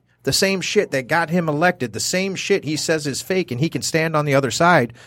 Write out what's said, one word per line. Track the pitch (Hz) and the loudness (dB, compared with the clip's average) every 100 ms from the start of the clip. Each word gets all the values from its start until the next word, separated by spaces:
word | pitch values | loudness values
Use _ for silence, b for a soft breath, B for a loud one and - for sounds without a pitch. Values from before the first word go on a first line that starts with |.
| _ _ | _ _
The | - | -2
same | - 196 196 | 0 0 0
shit | - 208 180 | 0 0 0
that | 135 120 | -2 0
got | 165 165 | 0 2
him | 175 165 | 0 0
elected, | 147 175 180 120 | 2 2 0 -4
the | - | -4
same | - 180 196 180 | -4 -2 -2 -4
shit | - 196 | 0 0
he | 139 151 | 0 -4
says | - 156 147 | -2 -2 -2
is | 127 | -6
fake, | - 185 170 | -2 -2 -2
and | 120 | -2
he | 165 | -2
can | 131 | -2
stand | - 165 160 156 | -2 -2 0 0
on | |
the | 147 139 | 2 2
other | 135 | 2
side, | - 170 170 120 B | 2 4 4 2 B